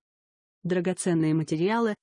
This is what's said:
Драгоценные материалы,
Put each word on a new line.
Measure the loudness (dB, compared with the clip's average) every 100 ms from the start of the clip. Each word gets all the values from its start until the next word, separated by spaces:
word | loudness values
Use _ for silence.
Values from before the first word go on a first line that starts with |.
| -16 _ _ _ _ _
Драгоценные | -4 -2 -2 -2 0 2 2
материалы, | 2 0 0 0 0 -2 -4